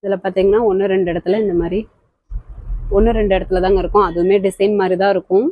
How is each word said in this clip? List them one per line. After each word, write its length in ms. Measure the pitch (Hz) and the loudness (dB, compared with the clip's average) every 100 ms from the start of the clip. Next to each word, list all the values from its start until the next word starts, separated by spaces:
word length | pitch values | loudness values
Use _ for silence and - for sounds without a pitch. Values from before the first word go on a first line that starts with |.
இதுல 160 | 196 190 190 | -4 -4 -4
பாத்தீங்கன்னா 340 | 185 190 208 233 | 0 2 2 2
ஒண்ணு 220 | 190 196 | 0 0
ரெண்டு 140 | 190 175 | 0 0
இடத்துல 260 | 170 185 208 | -2 -2 -2
இந்த 120 | 208 175 | 0 0
மாதிரி 180 | 170 185 220 _ _ _ _ - - - - - - 196 | -2 -4 -6 _ _ _ _ -12 -12 -18 -10 -8 -2 2
ஒண்ணு 180 | 220 220 | 2 2
ரெண்டு 140 | 208 190 | 0 0
இடத்துல 240 | 185 185 185 | 0 -2 2
தாங்க 140 | 220 | 0
இருக்கும். 220 | 185 233 190 | 2 0 0
அதுவுமே 280 | 170 180 196 190 | 0 2 2 0
டிசைன் 300 | - 196 208 | 0 0 0
மாதிரி 160 | 190 180 | 0 0
தான் 120 | 196 185 | 0 0
இருக்கும் 320 | - 185 269 | 0 0 0